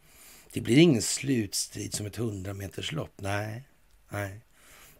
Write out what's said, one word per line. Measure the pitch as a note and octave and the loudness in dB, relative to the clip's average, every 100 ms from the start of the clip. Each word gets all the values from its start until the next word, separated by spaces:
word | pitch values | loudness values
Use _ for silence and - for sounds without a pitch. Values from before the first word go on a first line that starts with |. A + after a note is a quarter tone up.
| - - - - - | -20 -20 -20 -20 -10
Det | - | -6
blir | G#2+ B2 | 4 8
ingen | F3 A#2 | 8 6
slutstrid | - - C3 B2+ G2+ - - A2+ G2+ | 2 -2 0 0 0 -4 -6 -8 -6
som | - G#2 | -6 -6
ett | G2+ | -4
hundrameterslopp. | A2+ G2+ F#2 G2 G2 - F#2+ D#3 - - | -4 -4 -8 -8 -10 -8 -6 -6 -6 -6
Nej, | G2 G2+ G#2+ A2 C3+ _ _ - - | -4 -2 -4 -8 -14 _ _ -20 -10
nej. | G#2 G2+ G#2 - - - - - - | -6 -6 -8 -20 -20 -20 -20 -20 -14